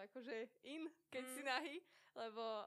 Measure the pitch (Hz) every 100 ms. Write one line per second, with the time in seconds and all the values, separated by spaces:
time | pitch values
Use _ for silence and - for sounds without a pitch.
0 | 190 262 240 226 233 - - 311 320 -
1 | - 262 254 262 277 254 302 311 - -
2 | - - 226 214 226 220